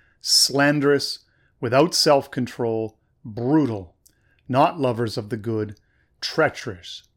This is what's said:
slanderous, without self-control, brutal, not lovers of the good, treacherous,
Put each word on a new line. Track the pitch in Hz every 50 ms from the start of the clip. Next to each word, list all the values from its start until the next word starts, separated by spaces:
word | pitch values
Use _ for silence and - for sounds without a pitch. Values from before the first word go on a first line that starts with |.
| _ _ _ _
slanderous, | - - - - - - - 139 143 143 147 147 139 143 143 139 - - - - _ _ _ _ _ _ _ -
without | - 117 117 135 156 175 -
self-control, | - - 160 147 139 127 - - 143 123 117 - - 127 113 113 110 110 107 _ _ _ _ _ _ -
brutal, | 123 104 117 117 127 147 156 143 120 113 101 90 85 _ _ _ _ _ _ _ _ _ _ _ -
not | 123 131 151 180 175 175
lovers | 135 127 120 107 120 110 - 127
of | 104 104
the | 127 110
good, | 101 117 113 107 107 104 101 _ _ _ _ _ _ _ _ -
treacherous, | - - - - 156 135 - - - 120 95 90 - - - - _ _ _